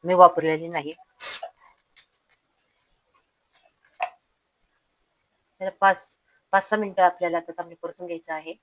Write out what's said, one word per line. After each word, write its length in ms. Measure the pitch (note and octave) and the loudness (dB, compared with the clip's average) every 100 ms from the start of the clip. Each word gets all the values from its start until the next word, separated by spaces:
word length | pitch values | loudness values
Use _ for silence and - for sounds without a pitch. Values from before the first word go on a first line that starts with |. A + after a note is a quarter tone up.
मी 100 | E3+ | 0
वापरलेली 540 | F3+ F3 F3 D#3+ D#3 E3 | 8 8 8 -4 -4 -6
नाही. 260 | E3 C#3+ - - _ - - - _ _ _ _ - _ _ _ _ _ _ _ _ _ _ _ _ _ _ _ _ _ _ _ _ - _ _ _ _ _ _ _ _ _ _ _ _ _ _ _ | -10 -10 -16 -20 _ -10 -10 -10 _ _ _ _ -20 _ _ _ _ _ _ _ _ _ _ _ _ _ _ _ _ _ _ _ _ -12 _ _ _ _ _ _ _ _ _ _ _ _ _ _ _
तर 80 | F#3+ - | -10 0
पाच, 160 | G3 F#3 - _ _ _ _ | 0 0 -8 _ _ _ _
पाच 160 | G3 F#3+ | -2 0
सहा 100 | G#3+ | -4
मिनिटं 240 | G3+ F#3+ | -4 2
आपल्याला 340 | F3+ F3+ F3 E3+ | 2 2 -4 -4
आता 140 | E3+ | -8
चांगली 240 | E3 E3+ E3+ | -16 -18 -14
परतून 260 | E3+ F3 F3+ | -16 -14 -14
घ्यायचं 260 | E3 E3 | -14 -12
आहे. 200 | D#3 D#3+ E3+ | -14 -12 -20